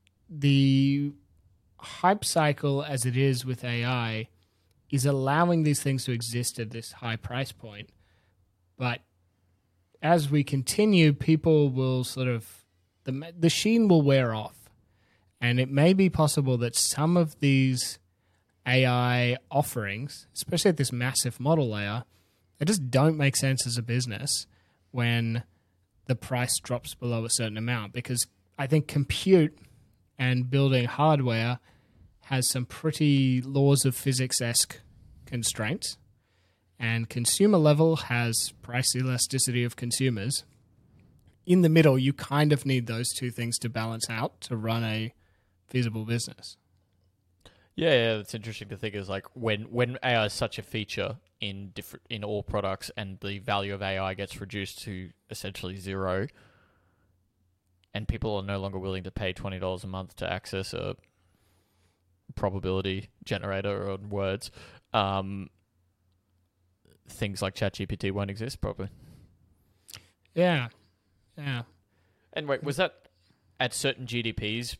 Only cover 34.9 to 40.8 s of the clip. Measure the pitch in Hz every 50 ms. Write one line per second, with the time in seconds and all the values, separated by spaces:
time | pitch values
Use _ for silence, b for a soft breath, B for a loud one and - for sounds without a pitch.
34.9 | - - - - - - - - - 120 110 - - - 107 107 160 - - -
35.9 | - - _ _ _ _ _ _ _ _ _ _ _ _ _ _ _ - 117 113
36.9 | 113 117 117 - - 120 120 - - - 196 214 208 175 151 151 147 147 160 165
37.9 | 160 151 - - 123 120 117 117 113 - - - - - - - 120 123 123 -
38.9 | - 123 131 131 127 120 - - - 127 - - 120 123 120 120 - - 123 120
39.9 | - - 131 131 117 104 98 123 147 - - _ _ _ _ _ _ _